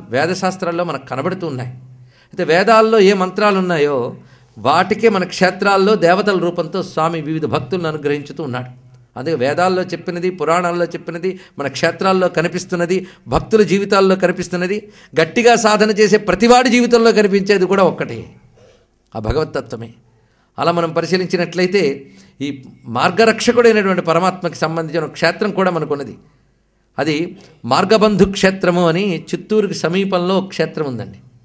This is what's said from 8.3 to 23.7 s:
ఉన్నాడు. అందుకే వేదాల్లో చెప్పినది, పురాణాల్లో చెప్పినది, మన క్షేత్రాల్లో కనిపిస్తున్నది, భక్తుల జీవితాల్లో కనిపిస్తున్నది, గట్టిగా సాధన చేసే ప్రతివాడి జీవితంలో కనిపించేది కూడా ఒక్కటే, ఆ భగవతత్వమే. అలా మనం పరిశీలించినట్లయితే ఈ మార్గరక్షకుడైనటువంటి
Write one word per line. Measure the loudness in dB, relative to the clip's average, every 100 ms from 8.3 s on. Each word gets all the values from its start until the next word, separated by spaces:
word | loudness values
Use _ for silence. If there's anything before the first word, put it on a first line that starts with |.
| -10
ఉన్నాడు. | -8 -8 -10 -18 -20 -20 _ -8
అందుకే | -6
వేదాల్లో | -2 -2 0 0 0
చెప్పినది, | -4 -8 -8 -4 -4
పురాణాల్లో | -2 0 0 0 -2
చెప్పినది, | -4 -4 -10 -6 -6 -8 -16 -8
మన | -8
క్షేత్రాల్లో | -2 -2 0 0 2 0
కనిపిస్తున్నది, | 0 -4 -4 -6 -4 -2 -2 -4 -16 -4
భక్తుల | -4 2 2
జీవితాల్లో | 4 2 2 2 4
కనిపిస్తున్నది, | 2 0 -2 -6 -6 -4 -6 -8 -20 -4 0
గట్టిగా | 0 4 4
సాధన | 4 4 4 2
చేసే | 4 4 4
ప్రతివాడి | 2 2 6 6 6
జీవితంలో | 2 4 4 4
కనిపించేది | 4 2 2 2 2
కూడా | 2 2
ఒక్కటే, | 2 0 -8 -10 -14 -20 _ _ -20 _ _ _ _
ఆ | -10
భగవతత్వమే. | -4 -2 -2 -6 -8 -12 -12 -20 _ _ _ _ _ -4
అలా | -2
మనం | 0 -2
పరిశీలించినట్లయితే | -2 -2 -2 -2 -4 0 0 2 2 0 -4 -12 -20 -20 -10
ఈ | -10 -10 -16 -20
మార్గరక్షకుడైనటువంటి | -8 -2 0 4 2 2 2 4 4